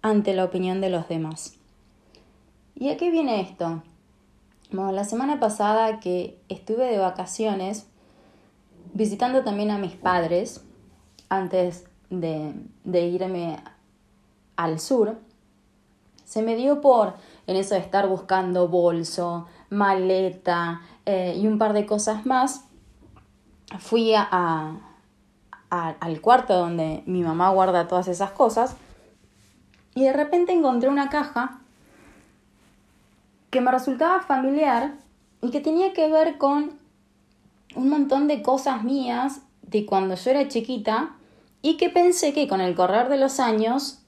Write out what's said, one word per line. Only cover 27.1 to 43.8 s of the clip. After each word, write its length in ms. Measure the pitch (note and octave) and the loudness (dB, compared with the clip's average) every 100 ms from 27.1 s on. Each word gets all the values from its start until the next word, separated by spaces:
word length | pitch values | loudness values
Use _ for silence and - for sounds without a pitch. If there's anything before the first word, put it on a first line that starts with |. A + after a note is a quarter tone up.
| F3+ | -2
mamá 280 | E3 E3 F#3 | 0 2 4
guarda 380 | F#3+ F#3+ F3 E3+ | 4 4 2 0
todas 180 | F3+ F3+ | -2 -2
esas 240 | F3 G3 | -4 -6
cosas 460 | - A#3+ A3+ B3+ - - - _ _ _ _ _ _ _ _ _ | 2 2 2 -2 -4 -20 -20 _ _ _ _ _ _ _ _ _
y 100 | B3+ | 0
de 80 | C4+ | 2
repente 400 | C#4 D4 F4 F4 | 2 2 2 2
encontré 380 | F4+ C#4+ A#3+ B3+ | 2 2 2 2
una 180 | C#4+ C#4 | 2 0
caja 520 | D4+ C#4+ A#3+ B3+ - - _ _ _ - - _ _ _ _ _ _ _ _ _ _ _ _ _ | -2 -2 -4 -6 -8 -20 _ _ _ -20 -20 _ _ _ _ _ _ _ _ _ _ _ _ _
que 140 | C4 | 0
me 80 | B3 | 2
resultaba 500 | B3+ C4 B3+ D#4+ F#4 | 2 0 0 2 2
familiar 720 | - C4 C4 C#4+ D4+ A#3 C#4 - _ _ _ _ | 0 0 2 2 2 2 0 -8 _ _ _ _
y 100 | A#3+ | -4
que 120 | C#4+ | -2
tenía 320 | D4+ D#4+ F#4+ | 0 2 0
que 160 | F#4+ D#4 | 2 2
ver 260 | D#4 D#4+ - | 4 2 2
con 360 | C#4 D4 D4+ - _ _ _ _ _ _ _ _ _ | 0 2 -2 -8 _ _ _ _ _ _ _ _ _
un 140 | - C4 | -2 0
montón 400 | D4+ C#4 C#4 D4 | 2 2 2 2
de 140 | C#4+ | 0
cosas 420 | A3+ C4+ C#4 B3 | 0 0 0 -2
mías 560 | A3+ C#4 B3 A#3+ C4+ - _ _ | -2 -2 -2 -2 -4 -6 _ _
de 240 | - G#3+ G#3 | -4 -4 0
cuando 280 | G3 F#3+ | 0 0
yo 160 | F#3 B3+ | -2 0
era 160 | C#4 C#4 | 2 2
chiquita 680 | A#3 A3+ B3 G#3+ A3 D#4 - _ _ _ _ | -2 -4 -6 -2 -2 -4 -10 _ _ _ _
y 160 | C#4+ D#4+ | -2 2
que 100 | F4 | 2
pensé 460 | F4 F4 F4 D4+ | 4 4 4 0
que 120 | D4 C#4 | 0 0
con 140 | F#3+ | 0
el 140 | F#3 | 0
correr 340 | F3 F3+ G#3 B3 | 2 2 2 2
de 80 | C#4 | 2
los 240 | C4+ C4+ | 2 2
años 600 | A#3+ A3 A3 C4 | 0 2 2 0